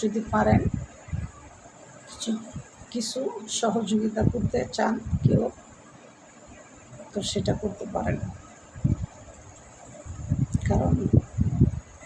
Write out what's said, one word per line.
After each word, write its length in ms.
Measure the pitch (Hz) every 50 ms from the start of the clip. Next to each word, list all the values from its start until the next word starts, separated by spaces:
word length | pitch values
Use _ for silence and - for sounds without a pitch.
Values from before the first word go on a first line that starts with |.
যদি 180 | 220 208 208 220 214 - 214
পারেন, 260 | 214 208 214 214 - - - - - - - - - - - - - - - - - - - - - - - - - - - - - - -
কিছু, 240 | - - - 233 220 - - - - - - - - - - -
কিছু 280 | - 240 220 - - 254 269 - - - 226 220 - -
সহযোগিতা 600 | - 214 - 233 214 185 220 214 220 220 214 220 220 -
করতে 260 | - 240 - - - 240 254 - -
চান 180 | - - 220 233 254 226 - - - -
কেউ, 180 | - - - 226 - - - - - - - - - - - - - - - - - - - - - - - - - - - - - - - - -
তো 60 | - 202 196 -
সেটা 220 | - 208 190 208 196 -
করতে 220 | - 208 - - - - -
পারেন, 240 | - - 90 - - - - - - - - - - - - - - - - - - - - - - - - - - - - - - - - - - - - - - - - - - - - - - - - - - - -
কারণ 260 | - - 269 254 - - - - - - - - - - - - - - - - - - - - - - -